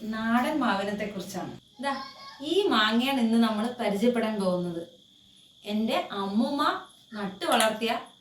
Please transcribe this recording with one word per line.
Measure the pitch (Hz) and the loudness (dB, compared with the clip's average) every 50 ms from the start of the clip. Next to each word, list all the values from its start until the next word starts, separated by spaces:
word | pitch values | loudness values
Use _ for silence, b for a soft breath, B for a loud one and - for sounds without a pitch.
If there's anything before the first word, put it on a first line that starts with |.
| 233 214 220 | -6 -6 -6
നാടൻ | 220 226 226 233 240 254 311 311 294 254 | -4 0 2 2 2 2 2 0 0 0
മാവിനത്തെ | 226 196 196 202 202 202 208 214 202 | 0 0 0 0 -2 -4 -4 -6 -6
കുറിച്ചാണ്. | 196 190 175 - - - - - 117 - _ _ _ - 254 | -6 -8 -10 -8 -8 -8 -8 -8 -10 -14 _ _ _ -6 -4
ദാ, | 277 269 233 - - - - - - - - 269 302 | -4 -4 -4 -8 -14 -16 -18 -18 -18 -16 -12 -4 2
ഈ | 339 381 415 359 254 | 2 4 4 6 4
മാങ്ങയാണ് | 220 214 220 226 233 247 277 277 262 233 | 4 4 4 4 2 2 2 2 2 2
ഇന്ന് | 226 226 233 233 | 4 6 4 4
നമ്മൾ | 220 214 208 214 240 - - | 4 2 0 -2 -2 -4 -2
പരിചയപ്പെടാൻ | 226 208 196 202 226 247 233 233 220 220 220 202 185 | -2 -2 0 4 2 2 4 2 0 -2 -2 0 0
പോകുന്നത്. | 185 180 180 175 175 165 165 170 - - - _ _ _ b b b b b b b b _ - 202 208 | 0 0 0 -2 -4 -4 -6 -8 -10 -16 -20 _ _ _ b b b b b b b b _ -10 -4 -2
എൻ്റെ | 214 226 233 285 349 330 - - 202 | -2 0 0 0 -2 -2 -4 -6 -6
അമ്മൂമ്മ | 196 196 202 220 262 285 285 294 302 339 381 - - - _ _ - _ 220 | -4 -2 0 0 0 2 0 0 0 0 0 -2 -8 -14 _ _ -20 _ -10
നട്ടു | 208 196 185 - - 339 330 254 | -8 -8 -8 -8 -6 -2 0 2
വളർത്തിയ | 226 220 220 214 - 226 226 233 - - - - _ | 4 4 2 0 0 -2 -2 -2 -4 -6 -12 -20 _